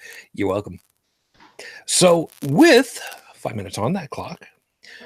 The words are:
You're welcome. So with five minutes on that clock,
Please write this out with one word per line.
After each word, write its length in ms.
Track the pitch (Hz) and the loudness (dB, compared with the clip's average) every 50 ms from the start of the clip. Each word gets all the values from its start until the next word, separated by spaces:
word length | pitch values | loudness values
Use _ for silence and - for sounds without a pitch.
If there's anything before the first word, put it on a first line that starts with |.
| - - - - - _ - | -20 -20 -20 -20 -20 _ -10
You're 160 | - 101 95 | -6 -4 -4
welcome. 320 | 92 104 101 90 90 - _ _ _ _ _ _ _ _ _ _ _ _ _ _ _ - - - - - - | -4 -4 -6 -10 -14 -20 _ _ _ _ _ _ _ _ _ _ _ _ _ _ _ -20 -20 -20 -20 -18 -10
So 460 | - - - 180 180 170 170 151 - _ _ - | -6 0 2 4 4 4 2 0 -4 _ _ -8
with 580 | 139 139 202 320 339 262 233 269 - - - - - - - _ _ _ | -2 2 4 6 8 8 6 4 2 -4 -14 -16 -16 -18 -20 _ _ _
five 200 | _ - - 117 | _ -12 -10 -8
minutes 220 | 107 95 90 - | -10 -10 -10 -6
on 160 | 101 101 135 185 | -4 -4 -4 -4
that 160 | 196 156 131 | -4 -8 -10
clock, 380 | - 101 92 - 175 - - - _ _ _ _ _ _ _ - - - - | -12 -12 -12 -12 -14 -18 -20 -20 _ _ _ _ _ _ _ -20 -20 -20 -20